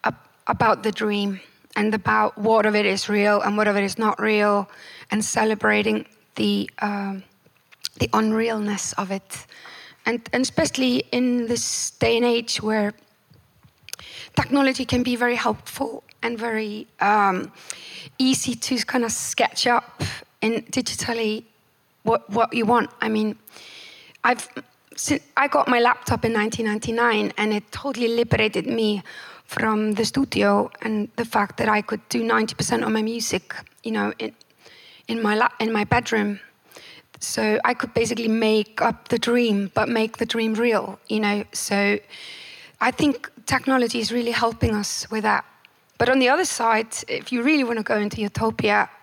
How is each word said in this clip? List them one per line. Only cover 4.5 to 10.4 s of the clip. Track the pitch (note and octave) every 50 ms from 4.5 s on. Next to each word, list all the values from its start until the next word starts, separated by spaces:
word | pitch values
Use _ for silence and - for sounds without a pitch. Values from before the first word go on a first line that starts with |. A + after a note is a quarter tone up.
| G3+ G3+ G3 - - - - - - - - _
and | - G#3+ G#3+
celebrating | - - A#3 A3 A3 A3 G#3 - G#3+ G#3 G#3 G#3 A3 G#3+ A3 - - _ _ _ _ _
the, | - G#3+ G#3 G3+ G3+ G3+ - _ -
um, | - G#3 G3+ G3+ G3 G3 G3 F#3+ F#3+ _ _ _ _ _ _ _ _ _ - _ - - _ -
the | - -
unrealness | - G#3+ A3 G#3+ A3 A3 A3+ A#3 A3+ G#3+ G#3 G#3 G3+ F#3+ - - - -
of | G3+ F#3
it. | G3 G3 _ _ - - - _ - - - - - - - - - _ _
And, | A3+ A#3 A#3+ A#3 - -
and | A#3+